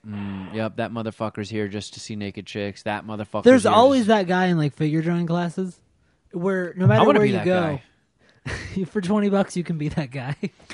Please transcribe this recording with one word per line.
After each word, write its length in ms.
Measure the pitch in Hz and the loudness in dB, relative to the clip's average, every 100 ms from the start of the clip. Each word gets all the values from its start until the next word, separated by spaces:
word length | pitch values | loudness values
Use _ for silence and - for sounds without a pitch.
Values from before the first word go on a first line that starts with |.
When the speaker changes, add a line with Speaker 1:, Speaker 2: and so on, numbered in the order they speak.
Speaker 1:
"Mm, 520 | 110 104 101 98 92 | -12 -10 -8 -8 -8
yep, 220 | 107 110 104 | -6 -6 -4
that 160 | 110 | -6
motherfucker's 560 | 117 110 - 107 110 101 | -6 -8 -6 -6 -6 -6
here 160 | 107 104 | -4 -4
just 260 | 104 - | -6 -10
to 60 | - | -14
see 140 | - | -12
naked 320 | 107 101 104 92 | -8 -8 -10 -10
chicks. 360 | 107 101 95 | -8 -8 -8
That 220 | 110 104 107 | -6 -6 -6
motherfucker's 380 | 107 104 107 | -10 -6 2
Speaker 2:
There's 180 | 233 262 | 6 6
Speaker 1:
here 80 | 196 | 6
Speaker 2:
always 280 | 208 262 269 | 6 6 4
Speaker 1:
just" 80 | 208 | 4
Speaker 2:
that 180 | 214 180 | 2 2
guy 180 | 180 185 | 0 2
in, 120 | 170 | 2
like, 160 | 147 | 0
figure 260 | - 156 156 | 0 -2 0
drawing 240 | 160 175 170 | 0 -2 -2
classes 540 | 175 175 190 185 - _ _ _ _ _ | -2 -4 -6 -8 -10 _ _ _ _ _
where 420 | 175 185 190 175 180 | -4 -2 -2 -4 2
no 100 | 185 | 4
matter 140 | - | 6
Speaker 1:
I 40 | 311 | 6
wanna 120 | 285 | 6
Speaker 2:
where 60 | - | 4
Speaker 1:
be 60 | |
Speaker 2:
you 60 | - | 2
Speaker 1:
that 60 | |
Speaker 2:
go, 360 | 175 185 165 139 _ _ _ _ _ _ - | 0 0 0 -4 _ _ _ _ _ _ -12
Speaker 1:
guy. 380 | - - 190 | -10 -8 -6
Speaker 2:
<laughs> 60 | 175 | -4
for 100 | 214 | -4
twenty 300 | 180 208 202 | 0 0 2
bucks 260 | 196 185 180 | 2 0 -4
you 80 | |
can 140 | 165 160 | -4 -4
be 100 | 151 | -4
that 220 | - 131 | -4 -6
guy. 240 | 135 123 139 202 _ - | -6 -8 -6 -8 _ -18